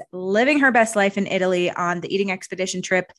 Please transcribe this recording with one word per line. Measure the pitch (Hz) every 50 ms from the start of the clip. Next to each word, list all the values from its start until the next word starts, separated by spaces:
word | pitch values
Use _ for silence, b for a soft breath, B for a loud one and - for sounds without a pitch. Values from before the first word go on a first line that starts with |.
| - -
living | - 185 185 190 196 214 254 277 302 294
her | 277 262
best | 220 240 220 220 - 208
life | 196 202 - 202
in | 196
Italy | - 185 190 185 185 185 180 175 170
on | - - 175 175 175 175
the | 165 - -
Eating | 196 202 196
Expedition | 185 190 - - 190 180 185 185 - 185
trip, | 185 - 185 185 185 - -